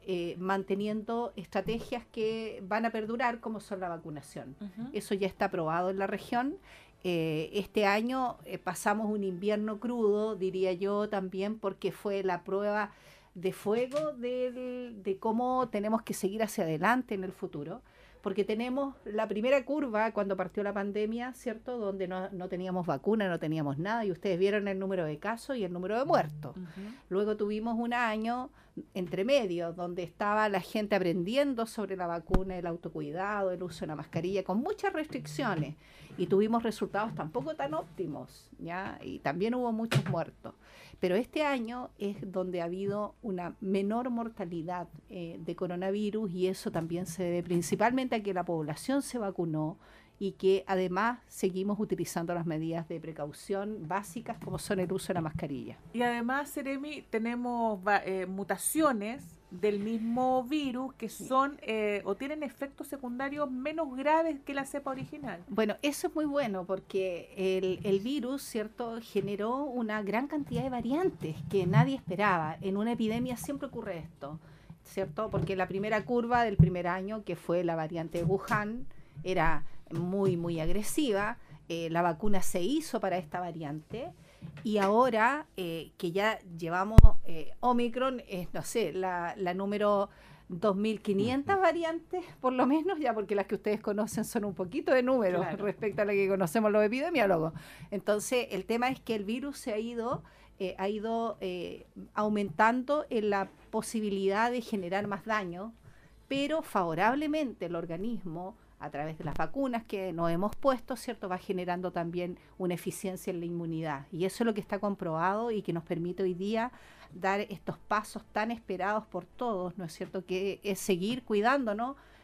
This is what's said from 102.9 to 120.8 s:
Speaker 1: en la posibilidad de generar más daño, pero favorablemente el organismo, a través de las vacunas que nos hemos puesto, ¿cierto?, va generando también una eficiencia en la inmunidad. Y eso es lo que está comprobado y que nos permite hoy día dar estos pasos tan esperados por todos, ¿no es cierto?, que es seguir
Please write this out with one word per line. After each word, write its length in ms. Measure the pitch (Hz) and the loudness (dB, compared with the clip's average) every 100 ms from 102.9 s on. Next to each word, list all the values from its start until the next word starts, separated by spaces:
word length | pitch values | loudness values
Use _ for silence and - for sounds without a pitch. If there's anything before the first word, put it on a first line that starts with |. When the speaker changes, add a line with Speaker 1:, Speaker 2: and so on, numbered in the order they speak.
| 294 302 | 0 0
Speaker 1:
en 200 | 240 208 | 0 2
la 200 | 202 196 - - | 0 -2 -8 -6
posibilidad 800 | 220 - 226 214 196 190 196 233 | -4 -2 -2 0 2 2 4 2
de 100 | 247 | 0
generar 460 | 226 214 175 190 208 | -2 -4 -2 -2 -2
más 180 | 196 214 | -4 -2
daño, 480 | 214 185 175 220 226 - - - - - | -2 -2 -6 -10 -14 -20 -20 -20 -20 -4
pero 340 | 269 285 320 | 0 2 0
favorablemente 1040 | - 208 175 160 208 269 302 311 277 - 170 | 0 0 2 4 4 4 0 0 -2 -4 -4
el 80 | 170 | -4
organismo, 800 | 170 165 214 220 180 165 185 226 - - | -4 -4 -4 -4 -4 -6 -8 -12 -20 -14
a 120 | 147 | -10
través 260 | 139 151 160 | -6 -6 -6
de 60 | |
las 100 | 156 | -4
vacunas 500 | - 160 269 269 233 233 | -2 0 0 0 -2 -4
que 280 | 202 185 | -4 -4
nos 160 | 165 170 | 0 2
hemos 260 | 170 202 - | 2 0 2
puesto, 400 | 277 254 - 233 | 4 2 0 -6
¿cierto?, 320 | - 226 196 | -6 -6 -4
va 120 | 180 | -4
generando 520 | - 185 180 180 185 | -2 -2 -2 -2 -2
también 460 | 170 170 175 175 180 - - | -2 -2 -2 -4 -6 -14 -4
una 160 | 185 175 | -2 0
eficiencia 560 | - - 196 185 - | -4 -4 -6 -4 -4
en 80 | 180 | -4
la 80 | 170 | -4
inmunidad. 580 | 170 165 160 160 139 147 | -4 -2 -2 -2 -4 -6
Y 140 | 160 185 | -2 -2
eso 180 | - | 2
es 20 | 233 | 0
lo 80 | |
que 80 | 214 | 0
está 160 | - 202 | -2 -2
comprobado 720 | 202 196 175 160 175 208 233 | -2 -2 -2 2 2 2 0
y 140 | 214 | -2
que 100 | 190 | -2
nos 100 | 170 | -4
permite 380 | 160 165 175 180 | -4 -4 -4 -2
hoy 140 | 190 175 | -2 0
día 360 | 196 220 240 - - - - | -2 0 -2 -6 -20 -20 -20
dar 280 | 185 190 202 | -4 0 0
estos 400 | 208 185 - 160 | -2 -8 -8 -8
pasos 440 | - 208 214 170 - | -2 -2 -2 -10 -6
tan 180 | 214 220 | -2 -2
esperados 520 | 233 - 185 185 214 214 | -4 -6 -2 0 -2 -4
por 180 | 180 170 | -8 -10
todos, 500 | - 247 196 180 180 | -6 -2 -2 -2 -6
¿no 60 | 165 | -8
es 80 | |
cierto?, 340 | - 185 190 180 | -8 -6 -6 -4
que 320 | 185 196 175 | -2 -2 -2
es 140 | - | -4
seguir 460 | 190 | -2